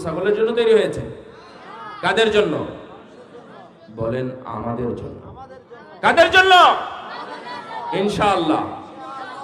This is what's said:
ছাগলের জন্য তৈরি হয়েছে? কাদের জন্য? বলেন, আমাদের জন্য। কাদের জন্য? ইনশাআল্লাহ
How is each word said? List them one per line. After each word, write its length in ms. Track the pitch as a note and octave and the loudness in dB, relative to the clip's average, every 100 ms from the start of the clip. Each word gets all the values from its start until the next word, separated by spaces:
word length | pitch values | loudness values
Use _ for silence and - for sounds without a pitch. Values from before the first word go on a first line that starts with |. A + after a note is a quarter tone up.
ছাগলের 320 | E3 D#3+ G3 G#3+ | -6 -4 -2 0
জন্য 120 | A3+ A#3 | 0 2
তৈরি 140 | A3+ G#3+ | 4 4
হয়েছে? 240 | F#3 - - - - - - - - - - - | 2 -4 -10 -14 -18 -20 -20 -20 -18 -16 -16 -6
কাদের 260 | F3 G#3+ A3+ G#3 | -2 2 2 4
জন্য? 180 | F3+ B2+ G#2+ - - - - - - - - - - - - G#2+ | 2 0 -6 -12 -18 -20 -20 -20 -20 -20 -20 -20 -20 -20 -16 -8
বলেন, 260 | A2+ B2+ C3 - - A2 | -4 -4 -6 -8 -12 -10
আমাদের 340 | A2+ A#2+ A#2+ G#2 | -8 -6 -6 -6
জন্য। 220 | - - - - - - - A#3+ - - | -10 -14 -18 -20 -20 -20 -20 -20 -20 -2
কাদের 240 | G3+ C4 E4+ F#4 | 2 4 6 6
জন্য? 160 | F#4+ F4+ D4+ G3+ - - - - - - - - - - - F3+ | 8 8 8 6 -2 -12 -14 -14 -14 -14 -14 -14 -12 -12 -6 -2
ইনশাআল্লাহ 640 | G3+ - G#3 F#3 D#3 C#3+ G#2+ - - - - - - - | -2 0 0 2 0 -2 -4 -10 -16 -18 -16 -14 -14 -10